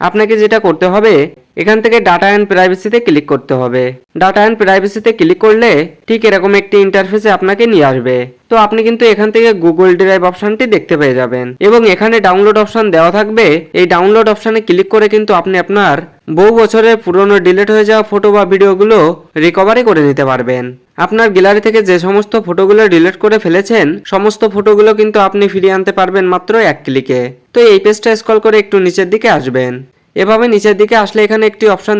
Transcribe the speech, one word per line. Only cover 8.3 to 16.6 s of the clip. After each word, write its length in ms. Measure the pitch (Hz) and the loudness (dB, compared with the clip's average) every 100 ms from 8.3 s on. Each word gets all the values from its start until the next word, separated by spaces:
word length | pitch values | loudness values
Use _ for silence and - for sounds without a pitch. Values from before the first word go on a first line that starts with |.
| - - | -12 -2
তো 60 | 226 208 | 0 0
আপনি 140 | 220 220 | 0 -2
কিন্তু 160 | 233 233 | 0 0
এখান 160 | 202 214 220 | 2 0 2
থেকে 140 | 233 202 | 2 2
Google 300 | 165 160 185 180 | 0 2 2 2
Drive 240 | 190 190 180 | 2 0 0
অপশনটি 360 | 180 208 214 247 196 | -4 -6 -4 -2 -2
দেখতে 180 | - 160 | -2 -2
পেয়ে 180 | 143 127 | 0 0
যাবেন 260 | 123 123 123 131 190 | -2 -4 -8 -2 0
এবং 140 | 233 220 | 2 2
এখানে 220 | 180 214 226 196 | 0 0 0 0
ডাউনলোড 300 | 185 202 208 | 2 2 2
অপশন 220 | 208 226 214 165 | 0 -2 0 2
দেওয়া 160 | 170 196 | 2 0
থাকবে। 280 | 214 220 202 156 165 175 | -2 0 0 0 -2 -2
এই 60 | 180 | 0
ডাউনলোড 340 | 175 190 214 220 | 0 2 2 2
অপশনে 260 | 208 220 220 214 | -2 -2 -4 -2
ক্লিক 200 | 180 190 | -2 0
করে 140 | 220 214 | 0 2
কিন্তু 180 | 214 214 185 | 0 0 -2
আপনি 160 | 190 190 | 0 -4
আপনার 320 | 175 202 190 147 165 _ - 160 | -2 0 0 -2 -6 _ -8 0
বহু 140 | 202 | 2
বছরের 360 | 226 | 4